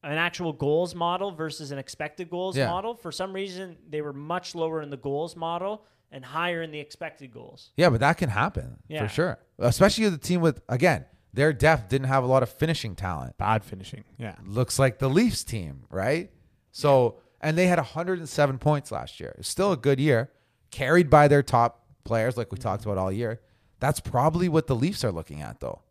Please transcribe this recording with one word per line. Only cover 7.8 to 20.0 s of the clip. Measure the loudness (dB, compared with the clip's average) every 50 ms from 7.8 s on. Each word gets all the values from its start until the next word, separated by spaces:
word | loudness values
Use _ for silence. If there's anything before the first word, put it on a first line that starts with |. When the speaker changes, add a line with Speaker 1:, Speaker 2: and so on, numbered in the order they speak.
| 6 6
Speaker 2:
but | 6 6
that | 4 4 2 2
can | 0 -2
happen | 0 0 0 0 -2 -6 -8 -8 -14 -18 -18 -12
Speaker 1:
Yeah. | -6 -4 -4
Speaker 2:
for | -4
sure. | 0 0 0 0 -2 -6 _ _ _ _
Especially | 2 4 6 8 6 6 6 4 2 0
the | 0 -2
team | -2 -2 0 2
with, | 4 2 2 0 -6 _
again, | -2 2 2 2 2 2 -4 -10 _ _ _ _ -2
their | 0 2 2 2
depth | 4 4 4 4 4 2 -2
didn't | -2 -2 0 2
have | 2 2 2
a | 4
lot | 4 4 2
of | 2
finishing | -2 -4 -2 -2 -2 -2 -4 -8 -8
talent. | -6 -4 -4 -4 -4 -8 -10 -8 _
Speaker 3:
Bad | 0 2 2 0 0
finishing, | -4 -16 -16 -14 -16 -16 -18 -18 _ _ -12
yeah. | -12 -12 -12 -14 -14
Speaker 2:
Looks | -8 -2 -2 -2 -2 0 2
like | 2 2 2 0
the | -2 0
Leafs | 2 2 2 2 0 -2 -6
team, | -8 -8 -8 -8 -10 -12 -14 -18 _
right? | -6 -4 -2 -2 -2 -2 -4 -10 _ _ _ _ _ _ _ _
So, | _ -2 2 4 4 6 4 2 0 -4 _ _ _ _
and | -4 -2 0 2
they | 4 4
had | 4 2
a | 0
hundred | -4 -6 -8 -4 -4 -4 -6
and | -6 -8
seven | 0 2 2 2 2 0
points | 2 2 2 2 0 -6
last | -8 -8 -8 -10 -14 -14
year. | -14 -14 -12 -10
It's | -10 -10
still | -2 0 2 2
a | 2 2
good | 2 2 2 4